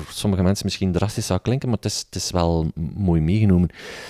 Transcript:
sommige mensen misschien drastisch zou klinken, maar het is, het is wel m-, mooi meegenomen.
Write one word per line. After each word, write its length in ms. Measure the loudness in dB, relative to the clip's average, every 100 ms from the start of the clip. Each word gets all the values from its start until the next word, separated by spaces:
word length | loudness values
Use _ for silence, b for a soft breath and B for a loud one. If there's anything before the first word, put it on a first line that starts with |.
| -6
sommige 340 | -4 0 2
mensen 220 | 2 0 -4
misschien 260 | -2 -2
drastisch 340 | 0 -2 -2 -2
zou 140 | -2
klinken, 280 | 0 -2 -2
maar 80 | -2
het 80 | -4
is, 120 | -6 -8
het 100 | -8
is 160 | -4
wel 320 | 0 2 2
m-, 80 | 0 -4 -8 -2
mooi 260 | 2 4
meegenomen. 480 | 4 4 6 6 4 B B B